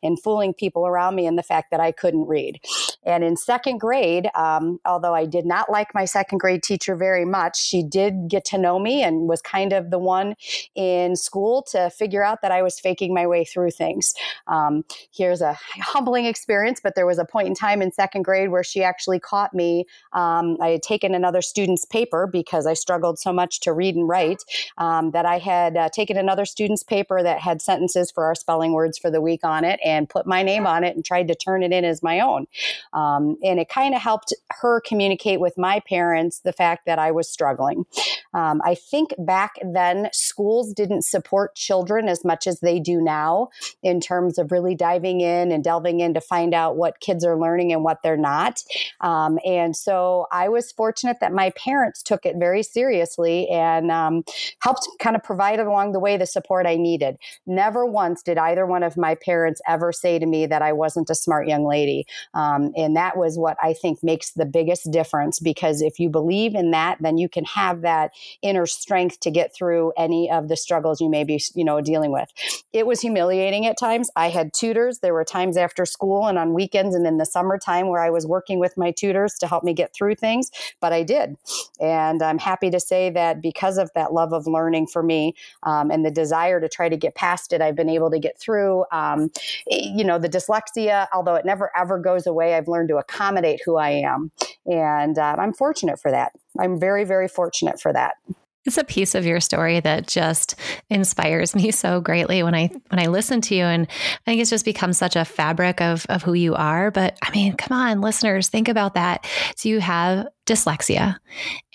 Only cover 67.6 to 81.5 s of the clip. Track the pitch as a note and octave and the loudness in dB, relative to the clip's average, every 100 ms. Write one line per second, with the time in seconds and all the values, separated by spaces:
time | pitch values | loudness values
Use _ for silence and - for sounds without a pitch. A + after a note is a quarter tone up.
67.6 | F#3+ F3 E3 E3 D#3 - - - G3+ F#3+ | -2 0 0 0 0 -6 -20 -6 -2 0
68.6 | E3+ - - F#3+ F3+ - E3+ D#3 E3 - | 0 -4 -2 0 0 0 0 0 0 -2
69.6 | F3+ E3+ E3 E3 E3 E3+ E3+ E3 D3+ D#3+ | 0 2 2 0 0 2 2 0 -2 -4
70.6 | - E3+ D#3 D3+ D#3+ D3+ D3 D3+ - F3 | 0 0 0 0 0 0 0 -2 -4 -2
71.6 | D#3+ D3 D3 D#3 D3+ C#3 - - - - | 0 0 0 0 0 -2 -4 -8 -8 -8
72.6 | - A3 A3 A#3 A#3+ G#3 F3 F#3+ F#3+ G3+ | -4 -2 0 0 0 0 2 2 0 0
73.6 | A3+ A3 A#3+ A#3 A#3+ - E3+ F3 D#3 - | 0 0 0 0 -2 0 0 0 -2 -2
74.6 | A3+ A3+ B3 B3 F#3 E3 D#3+ F#3+ F#3 F3 | -2 0 0 0 0 0 -2 -2 0 2
75.6 | F3 - F3+ - F#3+ G3 G#3+ F#3 E3 E3 | 0 0 -4 -2 0 2 2 0 0 0
76.6 | F#3+ G3+ G3 F3+ E3+ D#3+ D#3 F3+ F#3 F#3+ | 0 0 2 2 2 2 0 0 0 -2
77.6 | F#3+ F3 F3+ F3 E3+ E3 D#3 F3+ F#3 F#3+ | 0 0 0 0 2 0 0 -2 0 0
78.6 | F3+ - F3 E3+ G3+ F#3+ G3+ - E3+ E3+ | 0 0 -2 0 0 0 0 -2 -2 0
79.6 | F3 D#3+ F3+ - G3+ G#3 A3 A#3 C4 - | 0 -2 -2 -2 -2 0 0 -2 -4 -8
80.6 | - - E3+ E3 E3 C#4 - C#3+ - | -14 -4 0 0 2 0 0 -6 -10